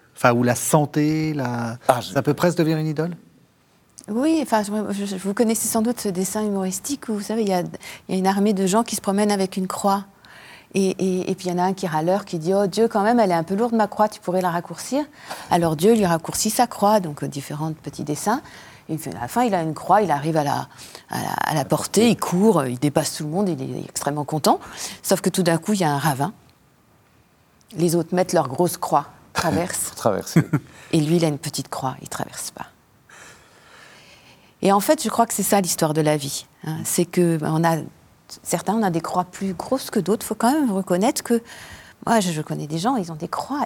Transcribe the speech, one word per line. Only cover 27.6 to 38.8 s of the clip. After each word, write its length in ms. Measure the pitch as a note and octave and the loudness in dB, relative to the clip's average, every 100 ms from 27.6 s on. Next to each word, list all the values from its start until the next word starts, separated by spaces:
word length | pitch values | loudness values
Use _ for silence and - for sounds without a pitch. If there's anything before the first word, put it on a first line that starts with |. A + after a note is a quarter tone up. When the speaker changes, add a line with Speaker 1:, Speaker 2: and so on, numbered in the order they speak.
| _ F3+ | _ -2
Speaker 3:
Les 180 | E3+ E3+ | 0 2
autres 180 | D#3+ F3+ | 0 0
mettent 180 | F3+ | 2
leur 140 | F3 C3+ | 2 2
grosse 300 | C3 F3 - | 2 0 0
croix, 280 | - D3+ - - - | 0 0 0 -14 -10
traversent. 520 | - E3+ D3+ F3+ - - | -4 0 0 -2 -4 -8
Speaker 2:
<laughs> 0 | |
Pour 60 | - | -2
traverser. 460 | A#2 F#2 - - - C#3+ - - - | 0 0 2 2 2 0 -4 -20 -2
Speaker 3:
Et 80 | D#3+ | 0
lui, 180 | D3+ E3+ | 2 2
il 80 | D#3+ | 2
a 20 | |
une 100 | C#3 | 0
petite 320 | D3 - - | -6 -8 -8
croix, 260 | - C3 - | -6 -6 -6
il 80 | - | -12
traverse 400 | - - - - | -8 -8 -8 -12
pas. 140 | - - _ _ _ _ - - - - - - - - - - - - - _ - | -12 -16 _ _ _ _ -20 -20 -20 -20 -20 -20 -20 -20 -20 -20 -20 -20 -20 _ -2
Et 100 | F#3+ | 4
en 80 | G3+ | 4
fait, 240 | G3 D#4 | 4 2
je 60 | A3 | 2
crois 160 | - A#3 | 0 0
que 80 | |
c'est 100 | - | 2
ça 160 | F#3+ G3+ | 2 2
l'histoire 320 | F3 - D#3+ | 2 0 0
de 80 | D3+ | 2
la 160 | D3+ D3+ | 2 2
vie, 280 | C#3 - - _ - | -2 -8 -12 _ -10
hein. 120 | D#3 A2 | -8 -4
C'est 200 | - F3 | -2 0
que, 320 | F3+ F3 E3 | 2 2 2
ben, 140 | D3+ | 0
on 100 | D#3+ E3 | 2 2
a, 120 | E3 - - _ _ _ - | 0 -4 -16 _ _ _ -18
certains, 320 | - E3+ - | -6 -4 0
on 80 | A3+ | 0